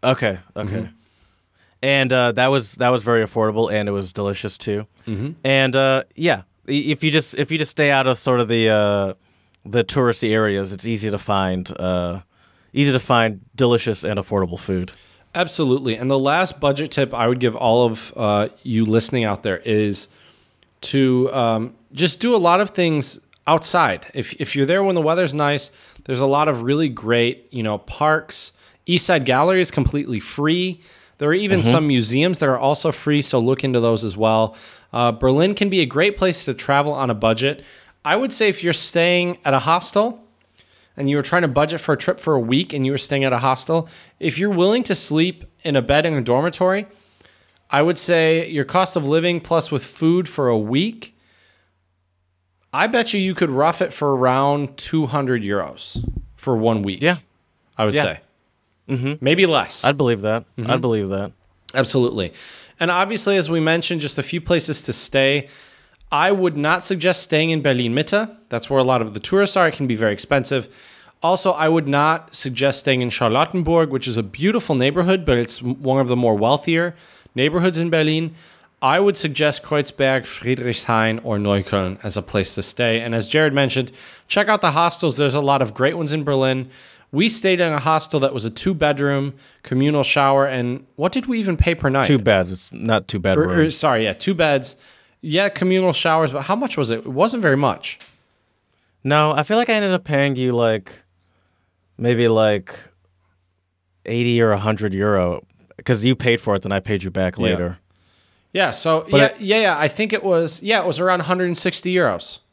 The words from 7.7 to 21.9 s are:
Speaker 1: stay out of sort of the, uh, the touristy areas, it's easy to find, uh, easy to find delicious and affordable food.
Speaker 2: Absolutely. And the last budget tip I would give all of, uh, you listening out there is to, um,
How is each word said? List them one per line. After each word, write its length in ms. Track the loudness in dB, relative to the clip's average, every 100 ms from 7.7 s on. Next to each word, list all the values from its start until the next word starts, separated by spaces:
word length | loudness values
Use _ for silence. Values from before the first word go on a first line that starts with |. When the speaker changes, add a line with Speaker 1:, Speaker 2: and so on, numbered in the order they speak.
Speaker 1:
stay 180 | 0 2
out 160 | 2 2
of 120 | 0
sort 240 | 0 0
of 60 | 2
the, 200 | 2 2
uh, 440 | 4 2 0 -2 -6 _ _ _ _ -4
the 180 | -2
touristy 480 | 0 0 0 0 0
areas, 420 | 0 0 -2 -4
it's 120 | -8 -6
easy 240 | -6 -4
to 80 | -6
find, 540 | -2 -2 0 -2 -6 -6
uh, 400 | -4 -2 -4 -8 -14 _ _ _ _
easy 180 | -2 0
to 80 | 0
find 400 | 2 2 2 -2 -14 0
delicious 480 | 2 2 0 -4
and 160 | -4 -6
affordable 400 | -2 -2 -2 -4
food. 320 | -6 -6 -6 -12 _ _ _ -6
Speaker 2:
Absolutely. 600 | -4 -2 0 0 -2 -4
And 140 | -2
the 80 | 0
last 420 | 2 0 -2 -2
budget 300 | -2 -2 -4
tip 220 | -2 -4
I 140 | 0 0
would 120 | 2
give 160 | -2 0
all 300 | 2 4 2
of, 260 | 0 -12 -4
uh, 320 | 0 0 0 -6
you 200 | -4 0 2
listening 400 | 2 0 -2 -2
out 180 | -4
there 140 | -4 -4
is 480 | 0 0 0 -4 -10 _ _ _ _ _ _ _
to, 500 | -4 0 2 2 0
um, 420 | 0 0 0 -4 -12 _